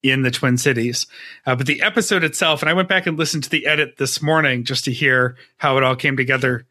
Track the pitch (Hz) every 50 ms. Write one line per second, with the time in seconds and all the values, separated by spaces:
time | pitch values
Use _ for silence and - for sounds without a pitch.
0 | - 135 131 135 131 127 123 - - 127 123 123 - 143 131 120 113 120 120 -
1 | - - - - - - - - _ 131 127 123 135 135 147 - - 214 - 240
2 | 208 - 202 185 165 151 - - 175 160 156 135 - 156 170 185 185 180 196 185
3 | 175 180 160 151 165 156 - 156 131 - - 156 131 143 151 147 151 147 _ -
4 | 135 131 - - 151 147 160 160 151 139 127 123 117 - 135 - - 139 123 123
5 | 147 135 131 127 127 123 127 - - _ _ _ - 143 131 135 131 127 131 127
6 | - 147 135 131 131 123 135 127 131 127 123 120 - _